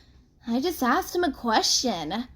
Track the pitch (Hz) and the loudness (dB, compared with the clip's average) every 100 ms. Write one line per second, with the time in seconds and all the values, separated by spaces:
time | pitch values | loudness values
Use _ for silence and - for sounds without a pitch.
0 | - - - _ - 233 311 330 247 302 | -20 -20 -20 _ -4 0 0 0 2 2
1 | 359 359 349 269 240 226 226 - 254 185 | 0 0 0 0 0 2 4 2 0 -2
2 | 151 196 254 | -4 -6 -8